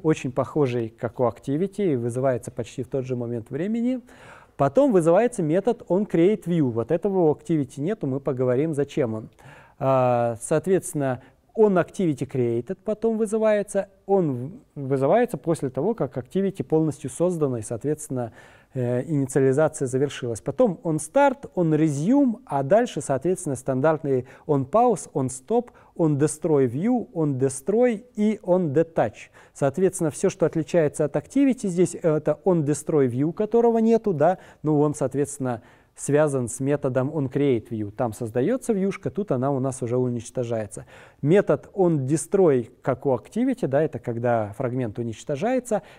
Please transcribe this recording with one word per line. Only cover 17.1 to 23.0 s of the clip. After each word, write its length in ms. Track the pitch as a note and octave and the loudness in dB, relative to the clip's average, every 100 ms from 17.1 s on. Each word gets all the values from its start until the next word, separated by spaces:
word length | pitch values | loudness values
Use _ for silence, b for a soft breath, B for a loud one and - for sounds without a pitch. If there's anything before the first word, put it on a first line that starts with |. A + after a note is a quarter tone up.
создана 480 | - F3 F3 D3 A#2+ | -2 -2 0 -2 -2
и, 40 | |
соответственно, 680 | G#2+ A2+ C#3 D3+ - C3 A#2 B B B B | -6 -6 -4 -6 -6 -6 -8 B B B B
э, 320 | C3 B2 B2 | -4 -2 -2
инициализация 800 | D#3 D3 C3 D3 C3+ C3 D#3 - C3+ | -2 -2 0 2 2 4 0 0 -4
завершилась. 540 | B2+ C#3+ - B2 A2+ | -2 -2 -4 -8 -6
Потом 380 | - - B3+ E3 | -6 0 0 0
onStart, 680 | E3+ D3+ - C4+ C#4+ C4+ - | -4 -4 -2 2 2 2 -6
onResume, 840 | - E3 D3+ D#3 C#3 E3 C#4 C4+ G#3+ | -2 2 2 2 0 2 2 2 -2
а 180 | - C#3 | -4 -4
дальше, 380 | C#3 G3+ B3 - | 2 2 2 -4